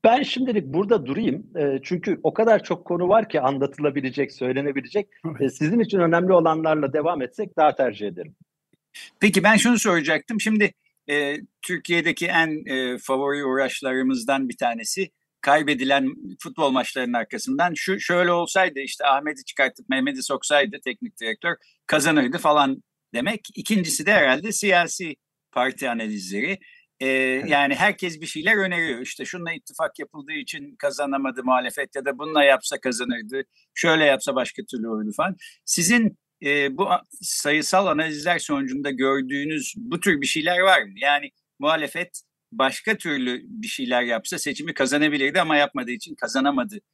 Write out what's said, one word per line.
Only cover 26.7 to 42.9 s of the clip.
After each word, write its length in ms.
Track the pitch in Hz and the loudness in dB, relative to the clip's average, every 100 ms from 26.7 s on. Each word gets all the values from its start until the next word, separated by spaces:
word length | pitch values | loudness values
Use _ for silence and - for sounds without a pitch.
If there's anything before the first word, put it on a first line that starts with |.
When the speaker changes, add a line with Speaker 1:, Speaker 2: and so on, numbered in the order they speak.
| - _ _ | -20 _ _
Speaker 3:
Ee, 80 | 131 | 0
Speaker 1:
Evet. 420 | 131 131 131 143 | 2 2 0 2
Speaker 3:
yani 260 | 143 139 135 | 2 2 2
herkes 460 | 196 196 180 156 | 0 0 -6 -8
bir 40 | 160 | -10
şeyler 320 | 156 170 220 | -4 0 2
öneriyor. 420 | 190 175 165 120 | 0 -2 -2 -4
İşte 260 | 123 - 131 | -8 -10 -10
şununla 280 | 180 170 | -8 -8
ittifak 460 | 165 - - 156 - | -10 -12 -6 -6 -6
yapıldığı 340 | 147 156 139 | -14 -14 -10
için 420 | 156 131 156 143 123 | -10 -8 -12 -14 -4
kazanamadı 680 | 143 143 143 139 135 123 | -4 -2 -4 -2 -2 -4
muhalefet 520 | 127 127 123 - 131 135 | 0 0 0 -6 -8 -6
ya 100 | 127 | -6
da 140 | 131 | -6
bununla 240 | 156 151 | -4 4
yapsa 340 | 143 - - 139 | 6 4 2 -6
kazanırdı, 640 | 131 117 123 117 107 131 135 _ _ | -4 -4 -4 -6 -6 -8 -8 _ _
şöyle 320 | - - 160 147 | -2 2 4 4
yapsa 300 | 135 - 131 | 4 0 -2
başka 280 | 120 - | -4 -8
türlü 240 | 110 123 113 | -10 -8 -6
olurdu 240 | 110 107 101 | -4 -6 -4
falan. 180 | 175 180 - _ - | -4 -4 -14 _ -4
Sizin, 520 | - 170 240 220 - _ _ 143 | 0 4 4 2 -2 _ _ 0
e, 320 | 147 139 135 | 2 0 0
bu 140 | 190 | 0
a-, 100 | 180 - - | 0 -2 -12
sayısal 680 | - - 147 151 147 185 196 | -6 -4 0 0 2 2 4
analizler 520 | 151 160 147 156 170 | 0 -2 -4 -2 -2
sonucunda 520 | - 143 135 131 143 | -2 -2 -2 -4 -4
gördüğünüz 840 | 127 135 135 131 139 143 156 127 - | 0 0 0 -2 -4 -4 -4 -6 -10
bu 220 | 113 170 | -8 -2
tür 220 | 202 151 | 0 0
bir 40 | 139 | 0
şeyler 340 | 160 156 180 | -2 0 2
var 220 | 190 175 | 4 4
mı? 120 | 104 98 | 2 -2
Yani 280 | 139 143 143 _ _ _ | 0 0 -2 _ _ _
muhalefet 600 | 143 156 147 160 175 - _ _ _ | 0 0 -2 -6 -8 -10 _ _ _
başka 460 | 113 135 - - | -2 -2 0 -4